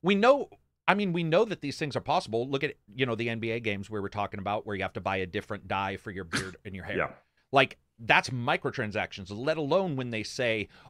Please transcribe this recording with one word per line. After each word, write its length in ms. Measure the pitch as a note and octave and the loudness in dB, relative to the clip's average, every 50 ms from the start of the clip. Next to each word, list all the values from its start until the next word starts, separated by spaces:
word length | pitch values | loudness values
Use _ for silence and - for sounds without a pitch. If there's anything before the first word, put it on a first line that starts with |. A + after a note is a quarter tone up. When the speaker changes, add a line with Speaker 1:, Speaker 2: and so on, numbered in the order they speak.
Speaker 1:
We 120 | - F3+ G3+ | 2 4 4
know, 340 | G3 A3 B3 C#4+ C#4 G#3+ - - _ _ _ _ _ _ E3+ | 8 8 8 6 6 2 -6 -12 _ _ _ _ _ _ 2
I 60 | F#3 | 4
mean, 180 | G3+ G#3 F3+ | 4 2 0
we 120 | E3 F3 E3+ | 0 0 2
know 200 | D#3+ D#3+ F#3+ A#3+ | 4 4 4 4
that 160 | A3 F3 - | 4 0 -6
these 180 | - C#3+ - - | -6 -8 -4 -4
things 160 | E3 C#3 - | -4 -4 -4
are 60 | B2 | -4
possible. 480 | - - D3+ F#3 - G#2+ A2 A#2 B2 C#3 | 0 0 0 0 0 0 -2 -2 0 0
Look 160 | C#3 C#3 D3+ | -2 -2 -2
at, 100 | C#3+ - - _ - G2+ | -4 -6 -10 _ -14 -2
you 100 | B2+ C3 | -2 0
know, 100 | B2 A2+ | 0 0
the 140 | G#2+ A#2 A#2 | -2 -2 -4
N 100 | A#2 A2+ | -4 -2
B 120 | A2+ A2+ | -4 -4
A 100 | A2 A#2+ | -4 -2
games 300 | A2+ G#2+ G2+ G2 G2 - | -2 -4 -4 -4 -6 -6
we 100 | A2 G#2 | -6 -6
were 80 | G2 F#2+ | -4 -4
talking 320 | - G#2 G2+ - - G2+ | -2 -4 -4 -4 -6 -6
about 240 | F#2 G2+ G#2 G#2+ - | -4 -2 -4 -4 -4
where 80 | A2 G2+ | -4 -4
you 80 | F#2 | -4
have 120 | F#2+ F#2 - | -4 -4 -6
to 60 | G#2+ | -4
buy 180 | F2 F#2+ G2 F#2+ | -2 -2 0 0
a 80 | F#2 | -2
different 420 | F2 F#2 G#2 - - G#2 G2 - F#2+ | -2 -4 -6 -6 -6 -10 -10 -6 -4
dye 300 | G#2 G2 G2 G2 G2 F#2+ | -2 -2 0 -2 -4 -6
for 120 | - A2+ | -10 -10
your 140 | F2+ F#2+ F2+ | -8 -8 -8
beard 320 | E2+ - - F#2+ F#2 F2 - - | -4 -4 -4 -4 -6 -12 -14 -14
and 100 | G2 F#2+ | -12 -12
your 100 | F#2 E2+ | -10 -8
hair. 120 | G#2 G2 | -4 -2
Speaker 2:
Yeah. 140 | F#2 D2+ - - - _ _ _ _ _ _ | -2 -2 -2 -4 -12 _ _ _ _ _ _
Speaker 1:
Like, 240 | C3 C3+ C3+ - - - _ _ _ - | 4 4 4 4 0 -10 _ _ _ -8
that's 320 | A#2 G#2 C#3+ F3+ - - | 2 4 4 4 4 2
microtransactions, 960 | C3+ B2 A#2 C#3 E3 F#3+ - C3 - - A2+ G#2 G2 G#2+ F2+ - - G2+ F#2+ F2+ | -4 -2 0 0 -2 0 -2 -4 -4 -4 -6 -2 -2 -2 -2 -2 -6 -12 -10 -10
let 280 | G#2 G#2+ C3 D#3 D#3 D#3+ | -8 -2 -2 0 0 0
alone 360 | D3 C#3 D#3+ F#3+ F#3+ F3 C#3 | 0 2 2 2 2 0 -2
when 140 | C3 B2 A#2+ | -2 -4 -4
they 120 | A2+ G#2+ | -4 -4
say, 460 | G#2 - - - B2+ A#2 A2 A2 G2 - - - - | -6 -6 -4 0 0 0 0 0 -2 -6 -10 -20 -20